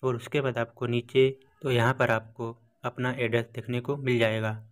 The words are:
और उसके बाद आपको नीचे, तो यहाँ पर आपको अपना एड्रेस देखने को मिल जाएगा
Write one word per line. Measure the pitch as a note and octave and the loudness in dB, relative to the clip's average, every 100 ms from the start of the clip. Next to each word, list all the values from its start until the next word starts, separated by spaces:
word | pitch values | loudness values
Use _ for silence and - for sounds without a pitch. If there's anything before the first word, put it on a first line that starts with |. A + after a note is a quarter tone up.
और | C3 A#2+ | -2 -4
उसके | - D3+ | -4 -2
बाद | C3+ A#2+ | -2 -2
आपको | A#2 - A#2+ | -6 -4 -2
नीचे, | A#2+ A#2+ C3 C3 C3+ _ _ | -2 0 4 4 2 _ _
तो | C#3+ | -2
यहाँ | A#2+ A#2 | 2 4
पर | C3 B2+ | 4 2
आपको | A2+ A2 - A2+ A#2 _ _ | 2 -2 -10 -10 -10 _ _
अपना | B2 - B2+ B2+ | -10 -4 -4 -2
एड्रेस | A#2+ A#2 A#2 | 0 0 -2
देखने | - A#2 B2 | -10 -6 -6
को | B2 C#3+ | -4 -6
मिल | C3+ B2 | 0 2
जाएगा | A2+ A2 A2 A2 - | 2 0 -4 -6 -12